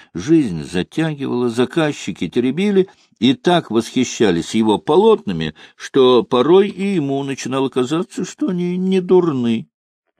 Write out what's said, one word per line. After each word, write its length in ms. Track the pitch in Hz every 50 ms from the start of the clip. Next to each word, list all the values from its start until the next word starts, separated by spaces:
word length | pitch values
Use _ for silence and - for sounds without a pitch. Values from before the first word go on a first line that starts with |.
| - _ -
жизнь 500 | 82 90 131 165 165 147 110 87 80 73
затягивала, 840 | 65 73 90 87 - - - 160 160 151 139 135 127 120 123 123 123
заказчики 800 | 113 117 127 117 - 170 160 151 139 - - - 90 - - 85
теребили 640 | - 127 117 131 131 160 196 208 202 196 185 - - _ _ _ _ -
и 140 | - 127 135
так 380 | - - 180 175 175 147 -
восхищались 840 | 107 117 113 - - 135 123 - - - 120 101 87 82 80 - -
его 220 | 110 113 107 104 92
полотнами, 760 | - - 151 170 208 226 220 208 - - 92 80 80 78 - _ - - _
что 480 | - - - - 139 131 127 127 120 104
порой 460 | - - 123 127 143 175 190 202 202
и 260 | 190 175 196 202 202
ему 280 | 175 143 139 135 135 139
начинало 460 | 139 135 - - 131 131 135 135 135
казаться, 560 | - 131 127 120 151 165 185 - - - 190
что 240 | - - - 294 302
они 280 | 185 175 175 180 180 180
не 240 | 185 190 190 190
дурны, 680 | 185 180 185 180 175 165 143 127 120 117 113 113 - _ _ _ _ _ _ _ _ _ _ _